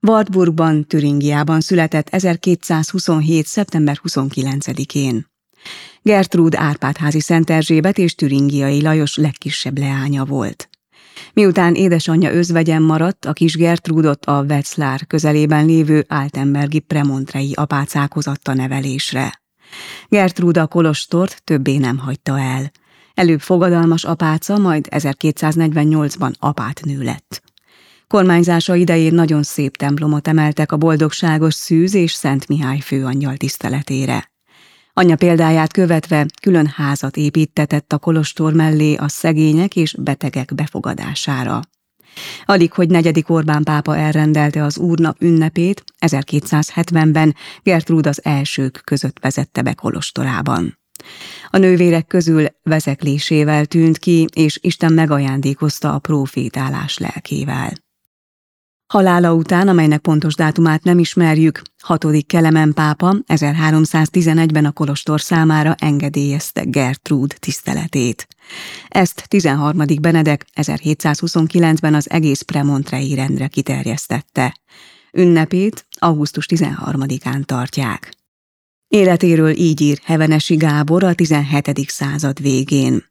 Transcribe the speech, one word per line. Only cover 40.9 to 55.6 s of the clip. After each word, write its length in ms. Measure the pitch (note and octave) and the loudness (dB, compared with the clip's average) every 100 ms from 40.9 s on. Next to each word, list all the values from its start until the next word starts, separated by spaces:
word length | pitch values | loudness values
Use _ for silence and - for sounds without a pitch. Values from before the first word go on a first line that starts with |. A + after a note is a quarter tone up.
| - - C#3+ - C3+ B2+ A#2 D#3+ _ _ _ _ - - - - | -8 -8 -8 -6 -4 -4 -6 -8 _ _ _ _ -18 -16 -14 0
Alig, 280 | G3+ E3+ | 2 2
hogy 160 | - F3 | 2 2
negyedik 400 | F3 E3 D#3+ D3+ | 4 4 0 0
Orbán 340 | E3 D#3 D3+ | 0 2 0
pápa 340 | D3+ D3+ D3 D#3 | 0 -2 0 -2
elrendelte 680 | D#3 D#3 D3+ D3+ D3 D3+ | 0 2 2 2 0 0
az 140 | D3 D3 | -4 -2
Úrnap 440 | F3 E3 D#3+ - | -2 2 0 0
ünnepét, 600 | F3 E3 D#3 E3+ F3 G3 - _ | 2 2 2 0 -2 -2 -10 _
ezerkétszázhetvenben 1400 | E3+ C#3+ C#3 D3 - D3+ D#3 - E3 E3+ D#3 D#3 D#3 C#3+ - - | -2 0 -2 -4 0 -2 -2 -4 0 2 4 4 2 0 -12 -6
Gertrúd 440 | - E3+ D#3 E3 D3 | 0 0 2 0 0
az 160 | C#3+ | -2
elsők 580 | - C#3+ C#3+ - C3+ - - | -2 -2 -2 -4 -4 -6 -6
között 320 | C#3+ B2+ - | -4 -4 -4
vezette 400 | C3 - C#3+ - | -4 -4 -6 -4
be 120 | B2+ | -4
kolostorában. 1040 | - - - D3 - C3 A2+ C#3+ A#2+ E2 - _ - - - - - - | -4 -6 -6 -8 -6 -4 -4 -2 -2 -4 -10 _ -20 -20 -20 -20 -20 -2
A 80 | F#3+ | 2
nővérek 500 | F#3 F3+ F3+ E3+ D#3 | 4 4 4 2 0
közül 380 | F#3 E3 D#3+ D3+ _ | 0 2 2 0 _
vezeklésével 1000 | - D#3 D#3 C#3 D3+ C#3+ - D#3 D3+ D3+ D3 | -2 -2 -2 -4 -2 -4 0 0 2 0 0
tűnt 320 | E3+ E3 D#3+ | 2 2 2
ki, 300 | - E3+ D#3+ | 2 2 2
és 260 | - D#3+ - | 0 0 0
Isten 320 | F3+ - E3+ | -4 0 2
megajándékozta 1000 | D#3+ D#3+ C#3+ C#3 C3+ C3 C#3 | 2 2 0 -2 -2 -4 -2